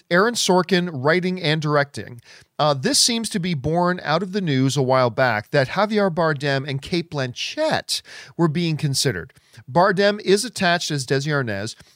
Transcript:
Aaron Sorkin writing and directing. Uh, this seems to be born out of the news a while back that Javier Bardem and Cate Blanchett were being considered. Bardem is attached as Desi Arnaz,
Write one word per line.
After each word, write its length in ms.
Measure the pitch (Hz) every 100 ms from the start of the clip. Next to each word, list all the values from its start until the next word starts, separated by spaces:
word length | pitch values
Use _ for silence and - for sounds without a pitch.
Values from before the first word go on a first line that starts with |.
| _
Aaron 220 | 175 214
Sorkin 560 | 240 - 180 175 180 180
writing 480 | 151 131 175 180 185
and 220 | 165 160
directing. 580 | 151 147 143 113 104 120 - - - -
Uh, 160 | 151
this 240 | 143 160 277
seems 300 | - 233 220
to 100 | 214
be 160 | 175
born 460 | 165 135 165 175 180
out 220 | 170 156
of 80 | 190
the 80 | 196
news 360 | 180 131 135 139
a 60 |
while 260 | 127 131 123
back 440 | 110 131 107 -
that 160 | 147 131
Javier 440 | - 208 214 196
Bardem 560 | 165 160 147 143 139 135
and 140 | 135
Cate 300 | - 175 170
Blanchett 920 | 147 127 120 - - 311 131 - - - - - -
were 120 | 170
being 280 | 151 170 151
considered. 560 | 156 135 143 95 78 _ _ - -
Bardem 500 | 127 190 190 202 208
is 220 | - 202
attached 460 | 233 - 185 170 -
as 160 | 147 127
Desi 240 | 139 143
Arnaz, 460 | 147 123 101 107 - -